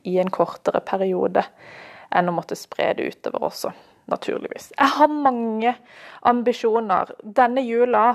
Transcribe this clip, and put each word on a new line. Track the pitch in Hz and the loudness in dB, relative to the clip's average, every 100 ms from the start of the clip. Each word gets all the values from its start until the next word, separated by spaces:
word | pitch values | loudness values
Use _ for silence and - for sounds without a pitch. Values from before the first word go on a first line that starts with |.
i | - 185 | -4 0
en | 185 | 0
kortere | - 170 - - - | 0 -2 -2 -2 -2
periode | - 196 190 185 190 180 - _ - - - - - | -2 -2 0 0 0 0 -2 _ -20 -20 -20 -20 -4
enn | - 180 | 0 0
å | 170 | -2
måtte | 165 - | -4 -8
spre | - - - - | -10 -4 -2 -2
det | 127 - | -4 -6
utover | - - - | -6 -4 -4
også, | - - - - _ - | -6 -10 -10 -20 _ -6
naturligvis. | - - - - - - - | -6 -4 -6 -6 -12 -10 0
Jeg | 277 - | 2 4
har | 294 | 2
mange | 302 277 240 226 220 226 240 - - - - - | 4 0 0 -4 -2 -2 -2 -8 -20 -20 -4 0
ambisjoner. | 240 233 240 226 220 220 180 - - | 2 2 0 2 0 2 0 -2 -8
Denne | 214 202 247 247 | -6 2 2 2
jula | 247 233 247 220 226 | -2 2 2 4 4